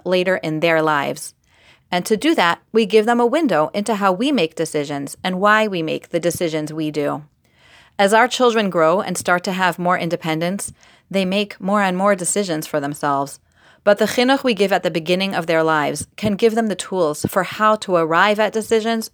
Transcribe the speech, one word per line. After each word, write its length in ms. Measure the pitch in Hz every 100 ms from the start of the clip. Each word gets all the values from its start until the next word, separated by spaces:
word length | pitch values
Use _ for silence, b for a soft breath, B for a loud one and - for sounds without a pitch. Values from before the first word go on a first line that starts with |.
later 320 | - 185 180 185
in 240 | 165 156
their 200 | 170 160
lives. 540 | 156 147 139 143 - - b b b b b
And 140 | 180 185
to 100 | 214
do 180 | 302 302
that, 240 | 175 170 _
we 140 | 220 214
give 200 | 214 214
them 120 | 240
a 80 | 240
window 440 | 285 320 156 156
into 220 | - 208 208
how 160 | 196
we 180 | 185 262
make 240 | 269 160
decisions 600 | - 156 151 143 143 139 -
and 160 | 185 185
why 260 | 202 214 220
we 160 | 185
make 280 | 160 147 -
the 100 | 170
decisions 520 | 170 165 175 156 151
we 200 | 156 151
do. 320 | 151 143 143 151 _ b b b b b -
As 160 | 202
our 140 | 220 240
children 420 | - 247 226 202
grow 300 | 175 160 180
and 180 | - 180
start 240 | - 180
to 80 | 190
have 240 | 185 185 165
more 220 | 175 180
independence, 760 | 170 165 160 160 170 196 - b b b _
they 140 | 190
make 360 | 185 196 208 -
more 220 | 185 208
and 140 | 190 180
more 180 | 202
decisions 520 | 196 170 202 196 156 156
for 120 | 151
themselves. 640 | 143 147 147 139 143 - b b b b
But 160 | - 208
the 60 |
chinuch 400 | 208 - 247 269
we 100 | 269
give 180 | 202 196
at 120 | 190
the 60 | 180
beginning 440 | 170 160 180 196
of 120 | 151 165
their 180 | 165
lives 420 | 160 156 143 147 - -
can 180 | 214 196
give 180 | 226
them 140 | 220 220
the 80 | 180
tools 480 | - 190 156 147 -
for 140 | 202
how 320 | 175 - 214 214
to 200 | - 175
arrive 420 | 165 165 202 208
at 140 | 214
decisions 580 | 220 214 226 214 226 220